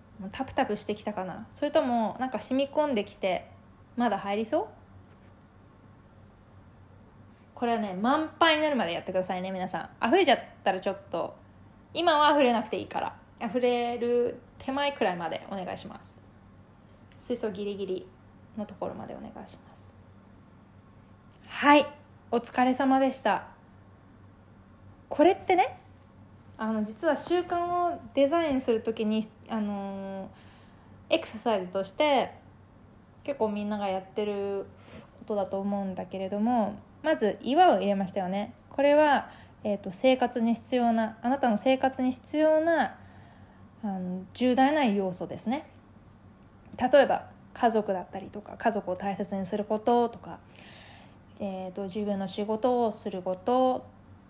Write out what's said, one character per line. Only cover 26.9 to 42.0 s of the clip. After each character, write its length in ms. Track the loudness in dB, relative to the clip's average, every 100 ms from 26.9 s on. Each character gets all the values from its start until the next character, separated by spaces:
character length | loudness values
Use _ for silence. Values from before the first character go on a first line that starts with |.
| -2 0
は 80 | 0
習 240 | 0 0
慣 560 | 0 -2 0 0 0 -4
を 60 | -4 2
デ 120 | 2
ザ 180 | 2 2
イ 80 |
ン 60 | 0
す 100 | 0
る 120 | 0
と 100 | -2
き 140 | -2 0
に、 200 | -2 -4 -12 -8
あ 120 | -4
の 640 | -4 -4 -8 -8 -10 -10 -12
ー、 20 | -18 -20 -20 -20 -20 -20 -20 -2
エ 100 | -2
ク 80 | -2
サ 100 | -6
サ 180 | -2 -2
イ 80 |
ズ 80 | -2
と 140 | -6 -4
し 60 |
て 420 | 0 2 4 0 -6 -20 -20 -20 -20 -20 -20 -20 -12
結 160 | -10 -2
構 80 | -2
み 160 | -2
ん 60 | -6
な 80 | -4
が 100 | -4
や 120 | -4
っ 80 | -6
て 180 | -4 -4
る 400 | -4 -4 -6 -8 -16 -20 -20 -20 -16
こ 60 | -6
と 100 | -4
だ 100 | -2
と 160 | -4
思 200 | -4 -4
う 40 | -4
ん 100 | -8
だ 100 | -8
け 140 | -8
れ 80 | -6
ど 140 | 0
も、 340 | 2 2 0 -4 -16 -6
ま 120 | -2 2
ず 220 | 0 0
岩 260 | 2 6 6
を 80 | 6
入 80 | 2
れ 80 |
ま 140 | 0 -2
し 60 |
た 60 | -4
よ 100 | -2
ね。 260 | -4 -6 -12 -8
こ 100 | 2
れ 140 | 4 6
は、 340 | 6 4 0 -14 -20 -8
え 120 | -6 -4
ー 20 |
と、 140 | -6
生 260 | 0 2 4
活 240 | 2 0
に 140 | 0 0
必 220 | 0 0
要 140 | 2
な、 280 | 2 0 -4
あ 80 | -2
な 80 | 2
た 140 | 2
の 60 | 2
生 180 | 2 2
活 240 | 2 0